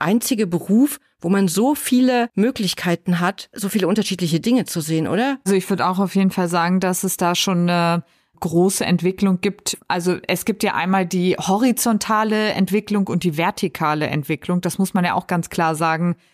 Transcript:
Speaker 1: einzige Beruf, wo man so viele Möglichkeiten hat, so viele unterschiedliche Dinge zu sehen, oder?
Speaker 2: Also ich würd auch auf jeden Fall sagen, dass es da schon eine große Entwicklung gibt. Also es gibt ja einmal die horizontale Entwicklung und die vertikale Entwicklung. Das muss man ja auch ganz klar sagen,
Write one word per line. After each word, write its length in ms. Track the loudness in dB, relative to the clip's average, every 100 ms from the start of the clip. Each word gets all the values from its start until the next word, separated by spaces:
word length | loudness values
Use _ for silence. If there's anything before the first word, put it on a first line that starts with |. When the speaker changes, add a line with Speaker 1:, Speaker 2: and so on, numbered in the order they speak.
Speaker 1:
einzige 480 | 0 0 0 -2 0
Beruf, 500 | -2 2 4 4 0 _ _
wo 80 | -2
man 180 | 2 2
so 300 | 2 2 0
viele 520 | 0 2 4 2 0
Möglichkeiten 880 | 0 0 0 -4 -2 -2 -2 0 0
hat, 280 | 0 -4 -10
so 160 | -8 -4
viele 180 | 0 2
unterschiedliche 540 | 0 0 -2 -2 0
Dinge 240 | 2 0
zu 160 | 0 -4
sehen, 260 | -2 -2 0
oder? 320 | 0 0 -2
Speaker 2:
Also 120 | 0 0
ich 140 | 0
würd 120 | -2
auch 180 | 0 0
auf 160 | 0 2
jeden 160 | 2
Fall 160 | 2 0
sagen, 320 | 0 2 2
dass 240 | 0 0
es 120 | -2 0
da 200 | 0 0
schon 340 | 0 0 2
eine 320 | 2 2 0 -4 _ _ -8
große 440 | -2 2 2 2
Entwicklung 560 | 0 0 0 0 2 2
gibt. 380 | -2 -4 -8 -8 -4
Also 300 | -2 0 -2 -2
es 180 | -4
gibt 200 | -2 -2
ja 100 | -2
einmal 320 | -2 0 0 0
die 300 | 0 0 0
horizontale 1120 | 0 2 2 2 2 0 0 0 0 0 0
Entwicklung 520 | 0 0 0 0 -2 0
und 160 | 0
die 140 | -2 0
vertikale 720 | -2 -2 -4 -2 -2 -2 -2
Entwicklung. 520 | -4 -4 -6 -2 -2
Das 160 | -2 -2
muss 160 | -2
man 100 | 0
ja 100 | 0
auch 140 | -2 -2
ganz 200 | -4 -2
klar 280 | -2 0 0
sagen, 400 | 0 0 -2 -4 _